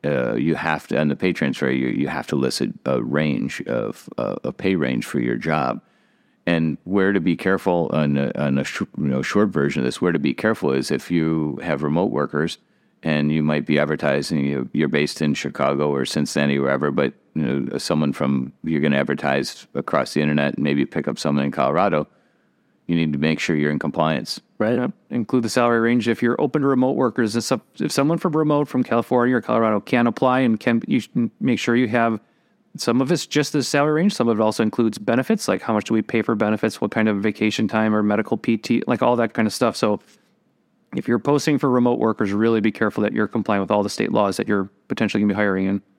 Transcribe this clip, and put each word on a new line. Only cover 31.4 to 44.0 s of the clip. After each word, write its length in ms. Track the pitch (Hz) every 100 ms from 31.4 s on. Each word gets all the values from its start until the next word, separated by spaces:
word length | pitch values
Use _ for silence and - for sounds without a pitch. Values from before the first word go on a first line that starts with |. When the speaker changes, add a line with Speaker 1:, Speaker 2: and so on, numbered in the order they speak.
Speaker 3:
make 160 | - 117
sure 160 | - 120
you 120 | 123
have, 320 | 120 117 113 _ _ _ _ _ -
some 240 | - 117
of 100 | 135
it's 140 | 160 -
just 280 | 147 143
the 100 | 151
salary 380 | 131 147 147 151
range. 120 | 190 -
Some 120 | 117
of 120 | 110
it 20 |
also 180 | 110 110
includes 340 | 113 - 113 107
benefits, 500 | 104 117 131 214 -
like 140 | 98
how 120 | -
much 120 | 107 -
do 80 |
we 80 | 113
pay 200 | 104 117
for 140 | 107 110
benefits, 440 | 107 107 113 -
what 100 | 107
kind 160 | 117 110
of 100 | 104
vacation 500 | 104 101 110 - 110
time 280 | 110 110 107
or 80 |
medical 320 | 104 104 107 110
P 200 | - 113
T, 260 | - 117 -
like 140 | 120
all 140 | 123 120
that 180 | 113
kind 120 | - 110
of 60 |
stuff. 220 | - 120 -
So 240 | 113 104 _ _ _ _ _ _ _ _ _ -
if 120 | -
you're 120 | 117
posting 380 | 120 147 147 143
for 120 | 143
remote 300 | 123 123 120
workers, 320 | 117 107 104
really 300 | 101 113 113
be 100 | 104
careful 320 | 104 110 104
that 100 | 104
you're 140 | 113 107
complying 340 | 117 104 104
with 100 | 95
all 120 | 104
the 60 | 101
state 220 | -